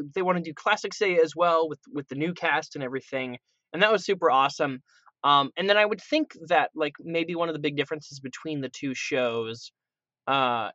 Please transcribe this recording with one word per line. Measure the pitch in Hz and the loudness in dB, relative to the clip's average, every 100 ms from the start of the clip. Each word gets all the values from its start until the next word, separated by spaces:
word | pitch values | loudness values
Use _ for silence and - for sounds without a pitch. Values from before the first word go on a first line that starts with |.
| 147 | -4
they | 190 | -2
wanna | 180 180 | 0 0
do | 175 | -2
Classic | 151 220 214 202 | -4 0 0 -2
Seiya | - 202 175 | -2 2 4
as | 160 151 | 4 4
well | 170 165 165 | 4 4 2
with, | 147 - | -4 -10
with | 143 139 | -10 -8
the | 135 | -4
new | 160 | -4
cast | 175 165 147 156 | -2 0 0 -2
and | 147 | -8
everything." | 131 131 - 135 127 123 _ _ _ | -6 -6 -6 -8 -6 -10 _ _ _
And | 160 | 0
that | 214 | 2
was | 208 | 2
super | 180 185 170 | 0 2 4
awesome. | 131 139 - 147 127 _ _ _ _ | 4 2 0 -4 -4 _ _ _ _
Um, | 143 143 139 - | 4 4 4 -2
and | 190 | 2
then | 208 | 4
I | |
would | 208 214 | 4 0
think | - 311 302 - 160 | -2 -2 -2 -6 2
that, | 165 - | 2 2
like, | 156 151 147 | -2 -4 -4
maybe | 165 165 165 170 | -4 -4 -2 -2
one | 170 | -4
of | |
the | 156 | -2
big | 151 143 | -4 -2
differences | 139 156 - 139 | -4 -6 -10 -14
between | 131 - 160 151 | -14 -12 -8 -6
the | 131 | -6
two | - 139 | -6 -8
shows, | 127 - 139 123 117 113 117 - _ _ _ _ _ - | -6 -2 0 0 0 -4 -8 -14 _ _ _ _ _ -2
uh, | 135 131 120 104 | 2 2 0 -4